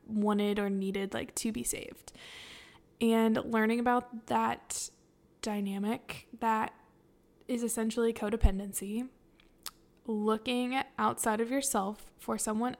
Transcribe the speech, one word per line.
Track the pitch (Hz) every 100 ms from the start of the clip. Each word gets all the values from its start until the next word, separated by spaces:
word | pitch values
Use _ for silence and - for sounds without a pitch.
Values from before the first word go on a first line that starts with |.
| -
wanted | 214 208 208 208 208
or | 202
needed, | 196 190 196 196
like, | - 240 -
to | 226
be | 233
saved. | 233 - - - - - - - - - - - _ _
And | 226 226 226 220
learning | - 226 220 240
about | 240 247 240 226 -
that | 226 226 - - - - - _ _ _ _
dynamic | 220 208 196 196 208 254 - - - 226
that | 226 220 - - _ _ _ _ _ _ -
is | 240
essentially | 233 226 226 233 233
codependency, | 226 208 220 202 196 196 - 196 226 262 - _ _ _ _ - - _ _ -
looking | 214 214 220 254 247 247 262 - -
outside | 220 233 226 214
of | 233
yourself | 269 - 214 190 214 - -
for | - 220
someone | 220 214 247